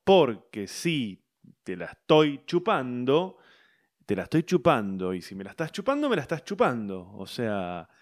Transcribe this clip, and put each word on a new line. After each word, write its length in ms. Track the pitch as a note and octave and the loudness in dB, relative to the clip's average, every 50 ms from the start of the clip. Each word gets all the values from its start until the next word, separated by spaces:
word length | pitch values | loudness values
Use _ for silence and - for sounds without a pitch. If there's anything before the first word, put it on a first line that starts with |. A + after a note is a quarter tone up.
| _ | _
porque 640 | - G3 F3+ D3+ A2+ A2 G2 - _ - G#2+ G2 | 6 6 8 6 6 2 -4 -10 _ -10 -8 -8
si 580 | F#2+ - - - E3+ E3 C#3+ A#2+ G#2 F#2 - _ _ _ _ _ - - _ _ | -8 -8 -6 -2 -2 -2 -2 -2 -4 -8 -12 _ _ _ _ _ -20 -20 _ _
te 120 | - F#2 | -10 -10
la 120 | F2 E2+ | -8 -10
estoy 560 | D#2+ - - _ - D#3 D#3 D#3 D3 C#3+ C3 - | -10 -12 -8 _ 4 6 6 6 4 2 -4 -6
chupando, 920 | - E3+ F3 F3+ A3+ G#3 D3+ C3 B2+ B2 B2 B2 B2+ C#3 D#3+ F#3 F#3+ - _ _ _ _ _ _ _ _ _ _ _ _ _ _ | -2 -2 0 0 0 0 -2 -2 -4 -6 -2 0 2 2 2 2 -2 -6 _ _ _ _ _ _ _ _ _ _ _ _ _ _
te 100 | - G#2 | -4 -4
la 100 | F#2 F2+ | -4 -2
estoy 180 | - - D#3+ D#3+ | 0 0 0 2
chupando, 720 | - F#3 F3 - F3 D3 A#2 G#2 G2 F#2+ F#2 F#2 F#2 F#2 | 2 0 2 4 4 2 2 0 -4 -4 -4 -4 -4 -4
y 80 | F2+ E2+ | -4 -6
si 120 | - G2 | -10 -12
me 100 | F#2+ G2 | -14 -14
la 80 | F#2 - | -12 -10
estás 200 | - D#3+ D#3 - | -8 -8 -8 -8
chupando, 380 | - F#3+ C4+ C#4 C#4+ D4+ C#4 | -6 -4 -2 -2 -2 0 0
me 60 | A3+ | -2
la 60 | D#3+ B2+ | -2 -2
estás 220 | - E3+ D3 - | -4 -6 -8 -6
chupando. 680 | - G3+ F3+ A#3+ E3+ B2+ A#2 G#2+ G2 F#2+ F#2 F2+ F#2+ G#2 | -8 -2 0 0 0 0 -2 -4 -6 -8 -10 -10 -14 -14
O 120 | G2 F#2+ | -14 -14
sea, 600 | - - - A#2+ A2 G#2 G2 F#2 F2 F2+ E2+ D#2+ - _ _ | -12 -8 -4 -4 -2 -2 -2 -4 -6 -8 -10 -12 -14 _ _